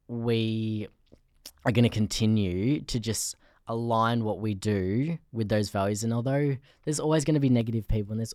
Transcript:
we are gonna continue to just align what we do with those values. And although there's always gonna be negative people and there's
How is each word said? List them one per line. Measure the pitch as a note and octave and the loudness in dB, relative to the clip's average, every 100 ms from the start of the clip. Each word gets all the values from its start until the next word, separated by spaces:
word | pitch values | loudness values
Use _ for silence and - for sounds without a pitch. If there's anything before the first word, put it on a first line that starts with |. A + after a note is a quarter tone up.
| - | -12
we | A#2+ A#2 A2+ A2 A2 A2 G#2+ G2+ _ _ - _ _ - - B2+ | -6 0 0 0 -2 -4 -4 -8 _ _ -20 _ _ -20 -6 0
are | |
gonna | A2+ B2 | 4 4
continue | A2 G#2 - A2 A2 F#2+ F2+ A#2 D3 | 2 0 2 2 4 2 0 0 0
to | C#3+ A#2+ | -2 -4
just | G#2+ G#2 - - _ _ - | -2 -4 -6 -10 _ _ -8
align | A#2 A#2 A2+ A2+ A#2 | -4 0 2 2 2
what | G#2+ F#2+ | 0 -2
we | A2 G2 | -2 -2
do | G#2+ G2+ F#2 A2 D3+ E3 _ | 0 0 2 0 -2 -4 _
with | A2+ G#2 | -6 0
those | G#2+ G2+ | 0 0
values. | G2+ G2+ G#2 | 0 0 0
And | A2+ | -2
although | A#2 B2 C#3 D3 C3+ - _ D#3 | -2 0 0 0 -2 -8 _ -6
there's | D3+ | -2
always | D#3 D#3 C#3+ | 0 0 2
gonna | D3+ | 2
be | C3+ | 4
negative | A#2+ A#2 A2+ - | 4 2 -2 0
people | A2+ G2+ | -2 -2
and | A2 | -4
there's | A2+ | -6